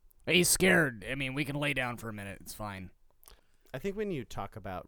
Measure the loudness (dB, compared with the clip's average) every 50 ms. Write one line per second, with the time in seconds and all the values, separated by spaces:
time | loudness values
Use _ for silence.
0 | _ _ _ _ 2 6 6 6 6 6 4 6 6 6 6 6 4 2 0 -4
1 | -6 -6 -4 -4 -4 -2 -2 -2 -2 -2 -2 -2 0 0 0 0 0 -2 -2 -6
2 | -8 -8 -8 -8 -8 -10 -10 -12 -14 -14 -10 -8 -8 -8 -6 -8 -10 -12 -16 _
3 | _ _ _ _ _ -20 -20 -20 _ _ _ _ _ -12 -8 -6 -6 -6 -4 -4
4 | -4 -4 -4 -6 -6 -6 -6 -8 -8 -8 -10 -10 -10 -8 -8 -8 -8